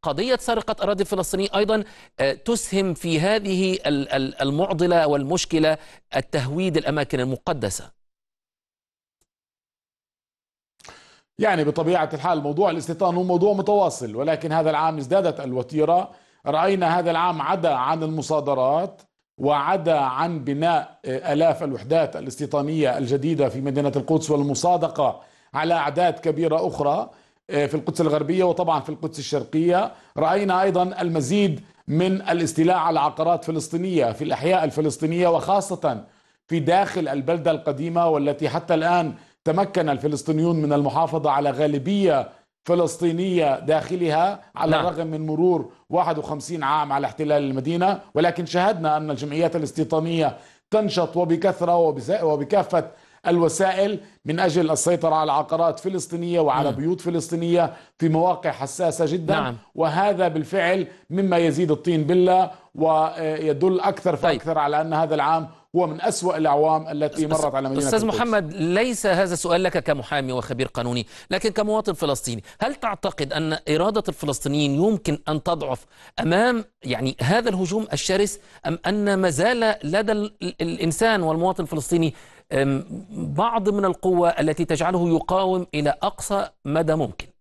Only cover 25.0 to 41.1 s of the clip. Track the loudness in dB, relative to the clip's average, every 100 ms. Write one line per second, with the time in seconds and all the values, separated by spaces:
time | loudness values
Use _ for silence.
25 | -2 -2 -14 _ _ -6 0 0 0 2
26 | 0 0 -4 0 0 0 -2 0 0 0
27 | -4 -12 _ _ -4 -2 0 -2 -4 0
28 | 2 2 0 2 2 2 0 0 -2 -8
29 | -8 -8 -4 -4 -2 0 2 2 0 -8
30 | -12 -2 0 2 2 2 2 2 0 -2
31 | -2 -2 0 2 2 0 -10 _ -2 0
32 | 2 0 -2 -2 0 2 2 4 2 2
33 | 0 0 0 0 0 -6 -4 -4 0 2
34 | 2 0 -4 -2 2 2 2 0 -2 -2
35 | -2 2 2 2 2 0 0 -2 -2 -4
36 | -10 _ _ _ _ -2 2 2 2 -2
37 | -2 -2 -2 0 0 0 -2 -4 -2 2
38 | 2 2 0 -2 -2 -4 0 0 2 2
39 | 0 -6 -18 _ -2 0 0 0 0 0
40 | -2 -4 -2 0 2 2 2 2 2 0
41 | 0